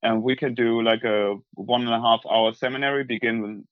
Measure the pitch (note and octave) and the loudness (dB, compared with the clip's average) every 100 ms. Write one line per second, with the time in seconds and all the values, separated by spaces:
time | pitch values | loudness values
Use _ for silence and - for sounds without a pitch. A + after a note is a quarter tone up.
0 | A#2 A2+ A2+ C3 D3 A#2+ A#2 A#2 A2+ A2+ | 0 0 0 -2 -2 0 0 2 2 2
1 | A#2 G#2+ G2+ G2+ - - G#2+ B2 A#2+ A#2 | 2 0 0 -2 -8 -16 -2 -2 0 0
2 | A#2+ A2+ - A2 A2+ A2+ C3 C3 C#3 C#3 | 2 2 2 2 2 0 -6 -2 -2 -2
3 | C3+ A2+ A#2 A2+ G#2 G#2+ - | -4 -4 -2 -2 -4 -10 -16